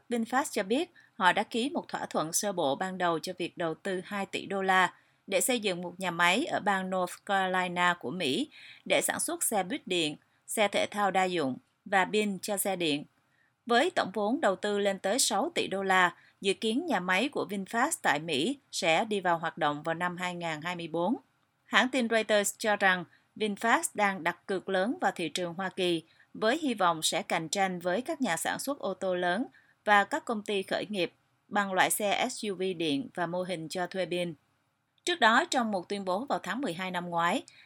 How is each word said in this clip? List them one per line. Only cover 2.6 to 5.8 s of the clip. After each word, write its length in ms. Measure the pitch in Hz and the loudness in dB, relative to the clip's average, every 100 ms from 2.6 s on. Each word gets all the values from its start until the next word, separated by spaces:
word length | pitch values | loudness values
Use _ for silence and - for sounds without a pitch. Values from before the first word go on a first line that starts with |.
| 143 135 | 0 0
ban 220 | 190 185 | -2 -2
đầu 200 | 175 160 | 0 0
cho 140 | - 180 | -4 -8
việc 200 | 165 - | -8 -4
đầu 160 | 165 | -4
tư 260 | 160 202 185 | -4 -4 -6
hai 220 | - 202 190 | -6 -6 -6
tỷ 200 | - - | -6 -6
đô 160 | 196 | -2
la 320 | 190 185 175 - _ _ - | 2 4 4 0 _ _ -2
để 140 | 262 | 0
xây 200 | - 247 | 2 0
dựng 220 | 202 175 | 0 -2